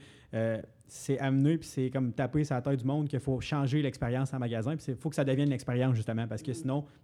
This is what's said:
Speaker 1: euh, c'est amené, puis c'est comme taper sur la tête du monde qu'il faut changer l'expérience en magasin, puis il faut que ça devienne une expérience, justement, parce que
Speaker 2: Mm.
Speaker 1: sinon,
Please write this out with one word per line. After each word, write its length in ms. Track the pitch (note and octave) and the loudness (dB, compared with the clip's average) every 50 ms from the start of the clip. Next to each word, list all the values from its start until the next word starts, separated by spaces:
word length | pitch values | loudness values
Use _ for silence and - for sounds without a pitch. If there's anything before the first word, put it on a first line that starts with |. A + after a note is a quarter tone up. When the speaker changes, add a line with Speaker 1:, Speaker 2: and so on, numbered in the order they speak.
| - - - - - - - | -4 -10 -20 -20 -14 -6 -2
Speaker 1:
euh, 300 | A2 A2+ A2+ A2+ A2 - - - - - - | 0 0 0 0 -2 -6 -10 -16 -20 -20 -20
c'est 300 | - - - - C3+ C3 | -18 -10 -2 -2 0 0
amené, 400 | C3+ C3+ C3 C3+ C#3 D3 E3 D#3+ | 2 2 4 4 6 4 4 2
puis 80 | D3 - | 0 -4
c'est 220 | - - C3 C3 | -4 -2 -2 0
comme 220 | B2+ C3+ C3 B2 A2+ | 0 0 -2 -2 0
taper 320 | - C3+ B2+ - D3+ D3+ | -2 -2 0 2 0 0
sur 100 | D3 D3 | 2 0
la 80 | B2 A#2+ | -2 0
tête 160 | C#3+ C#3 C3 | 0 0 0
du 80 | A#2 | 0
monde 220 | C3 C#3 D3+ D3+ C#3 | 0 0 0 0 0
qu'il 100 | - B2+ | -2 -2
faut 220 | - C#3 C3 B2 | 0 0 -2 -2
changer 420 | - - - D3 C#3 C3 B2 D3+ D3 | -2 -2 0 0 2 2 2 2 2
l'expérience 500 | C3+ A2+ - - A#2+ A#2+ B2+ C3+ C3+ C#3 | 2 0 -2 -2 -2 0 0 0 -2 -2
en 60 | C3 | -2
magasin, 380 | B2 A#2 A#2 A2+ G#2+ B2+ D#3 | -2 -2 -2 -2 -2 -2 -2
puis 100 | D3+ - - | -4 -4 -6
il 40 | C3 | -6
faut 140 | - - D#3+ | -4 -4 -4
que 80 | D3 | 0
ça 80 | - C#3+ | 0 2
devienne 240 | C3+ C3 C3+ C#3+ D3 | 2 2 2 2 2
une 40 | C3+ | 2
expérience, 440 | A#2+ - - B2 B2 B2+ C3 B2+ | 0 -2 -2 0 2 4 4 4
justement, 320 | A2+ G#2+ - A2 A2 A2+ A2+ | 2 2 0 0 -2 -2 -2
parce 140 | G#2+ G#2 - | -4 -6 -4
que 80 | - B2 | -6 -6
Speaker 2:
Mm. 20 | |
Speaker 1:
sinon, 280 | - - C3 C3 C#3+ C#3+ - - - | -4 -2 -2 -2 -2 -4 -6 -12 -20